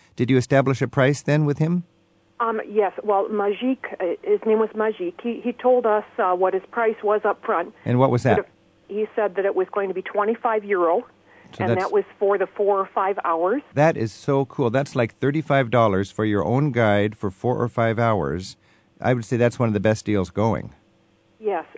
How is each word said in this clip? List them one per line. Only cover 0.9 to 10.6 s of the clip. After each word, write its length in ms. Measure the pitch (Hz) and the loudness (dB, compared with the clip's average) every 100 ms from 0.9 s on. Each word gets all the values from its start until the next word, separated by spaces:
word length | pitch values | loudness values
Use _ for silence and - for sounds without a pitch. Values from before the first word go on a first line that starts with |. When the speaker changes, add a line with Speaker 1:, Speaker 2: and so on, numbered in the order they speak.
| - 131 143 | 2 2 2
Speaker 1:
then 220 | - 147 | 0 0
with 140 | 147 143 | 0 0
him? 260 | 156 180 175 _ _ _ _ - | 0 -2 -4 _ _ _ _ -6
Speaker 2:
Um, 200 | 226 220 - | -4 -4 -2
yes. 240 | 208 196 - | 0 0 -2
Well, 240 | 208 196 196 | -2 0 0
Majik, 500 | 214 202 202 254 262 - - | -2 -2 -2 -2 -4 -6 -6
uh, 160 | 185 - | -4 -4
his 160 | - 208 | 0 0
name 140 | 220 220 | 2 2
was 120 | 214 | 0
Majik. 500 | 214 220 214 175 - | -2 -4 -2 -8 -6
He, 180 | 240 226 | -8 -6
he 120 | 240 | -6
told 340 | 240 254 254 233 | -2 2 4 4
us, 160 | 214 208 - | 0 0 -2
uh, 160 | 196 | 0
what 200 | 180 185 | 2 0
his 100 | 190 - | 0 -4
price 240 | - 226 220 | -2 -2 0
was 160 | 208 208 | 0 0
up 140 | 208 202 | 0 -2
front. 280 | - 185 175 - | -2 -2 -4 -8
Speaker 1:
And 160 | - 123 | -2 2
what 100 | 135 | 4
was 140 | 123 | 4
that? 140 | 123 104 | 2 2
Speaker 2:
But 100 | - _ _ _ - | 0 _ _ _ -10
he 180 | 202 214 | -6 -4
said 220 | - 208 180 | -2 -2 0
that 80 | |
it 100 | 196 | -2
was 140 | 185 185 | -2 -2
going 160 | - 196 | -2 -4
to 60 | |
be 80 | 185 | -6
twenty-five 640 | 185 202 208 226 247 220 | -6 -2 -2 0 0 -2